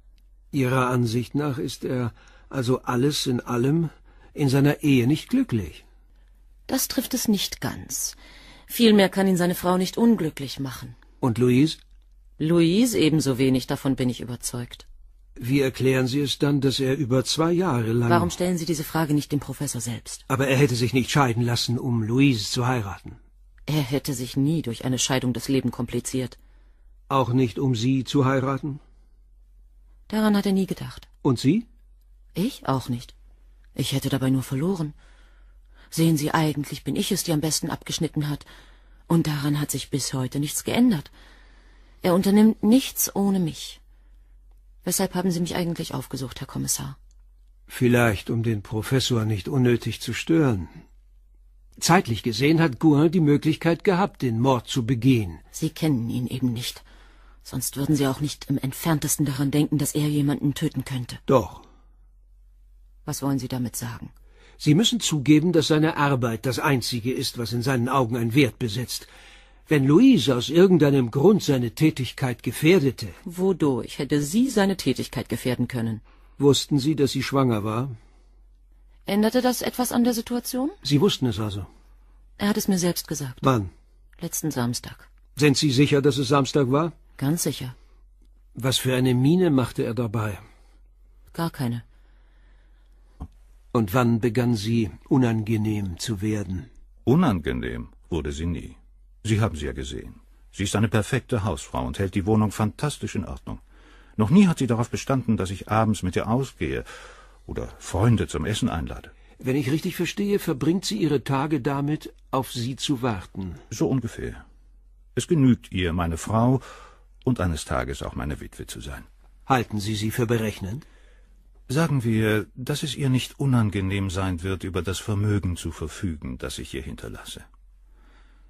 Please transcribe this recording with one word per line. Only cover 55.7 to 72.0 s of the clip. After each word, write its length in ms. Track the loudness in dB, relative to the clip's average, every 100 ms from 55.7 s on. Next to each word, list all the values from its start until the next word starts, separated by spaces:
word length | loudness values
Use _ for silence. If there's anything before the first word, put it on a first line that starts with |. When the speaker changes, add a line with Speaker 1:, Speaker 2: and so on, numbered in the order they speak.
Speaker 2:
kennen 380 | -2 0 0 -2
ihn 180 | -4 -4
eben 260 | -2 -2
nicht. 300 | -2 -6 -10 -18 -20 -20 -20 -20 -20
Sonst 340 | -12 -8 -6 -4
würden 200 | 0 2
Sie 100 | 2
auch 140 | -2
nicht 260 | -6 -6 -4
im 100 | -4
Entferntesten 680 | -4 -4 -2 0 0 -2 -2
daran 240 | 0 0
denken, 260 | 2 2 0
dass 160 | -2
er 140 | -2 0
jemanden 460 | 2 0 0 -2
töten 300 | -2 -4 -4
könnte. 340 | -6 -8 -8 -8 2
Speaker 1:
Doch. 360 | 2 2 -8 -20 -20 -20 _ _ _ _ -20 -20 -20 -20 -20 -20 -14
Speaker 2:
Was 180 | -10 -6
wollen 160 | -2 -2
Sie 100 | -4
damit 280 | -4 -4 -6
sagen? 340 | -10 -10 -16 -18 -20 -20 -20 -2
Speaker 1:
Sie 160 | 4
müssen 260 | 4 4 0
zugeben, 520 | 0 0 4 6 6
dass 160 | 2 4
seine 280 | 4 2 2
Arbeit 480 | 2 2 0 -2
das 140 | -4 -2
Einzige 540 | 0 0 0 -4 -4
ist, 260 | -4 -6 -6
was 140 | -6
in 100 | -2
seinen 260 | 0 0 0
Augen 280 | 0 0 0
einen 180 | 0
Wert 240 | 2 2 0
besitzt. 480 | -6 -4 -6 -10 -12 -20 -20 -20 -20 -20 0
Wenn 180 | 2 6
Louise 480 | 8 8 8 4
aus 140 | 0 2
irgendeinem 640 | 6 8 8 6 4 2
Grund 320 | 4 6 6
seine 300 | 4 0 0
Tätigkeit 720 | 2 2 2